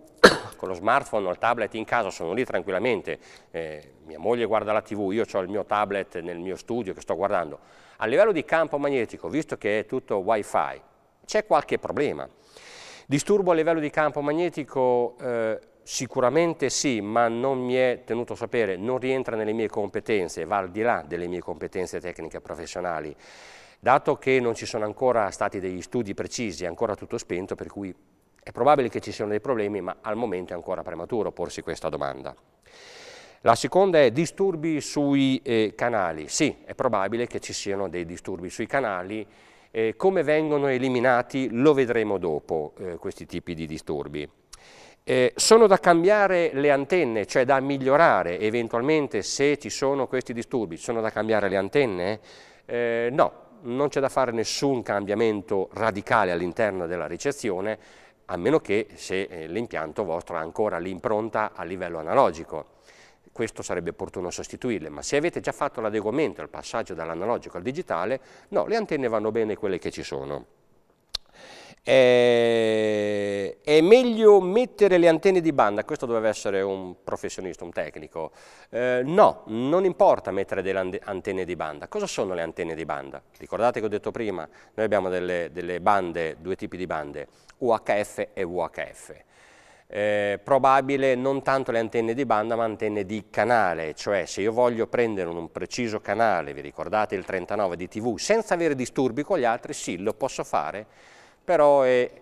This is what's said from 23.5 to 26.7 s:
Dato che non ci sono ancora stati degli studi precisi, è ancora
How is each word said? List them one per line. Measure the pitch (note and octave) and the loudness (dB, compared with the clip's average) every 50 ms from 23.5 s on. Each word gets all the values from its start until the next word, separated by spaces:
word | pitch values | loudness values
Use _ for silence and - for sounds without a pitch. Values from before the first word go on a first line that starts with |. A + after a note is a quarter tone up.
| - - - - - _ | -20 -20 -20 -20 -20 _
Dato | - A2+ C3 D3 - - C#3+ - | 2 4 4 4 4 0 -2 0
che | - C3+ C3 C3 | 0 2 2 2
non | A#2+ A#2 A2+ | 2 0 -2
ci | - A2+ | -4 -6
sono | G#2+ - A2+ G#2+ | -8 -4 -4 -4
ancora | G#2+ G#2 - C3+ B2+ A#2+ A2+ G#2 F#2 | -4 -4 -2 0 2 2 2 0 -2
stati | - - A2 G2+ - G2+ | -2 -4 -4 -4 -2 -4
degli | F2+ F#2+ F2+ F2+ | -6 -6 -6 -8
studi | E2 - - B2 A#2 G2 G2 | -8 -6 -4 -4 -4 -4 -6
precisi, | - F2+ F2 - - B2 G#2 E2 D2 F2+ | -6 -8 -8 -6 -6 -6 -6 -6 -6 -6
è | |
ancora | E2+ | -8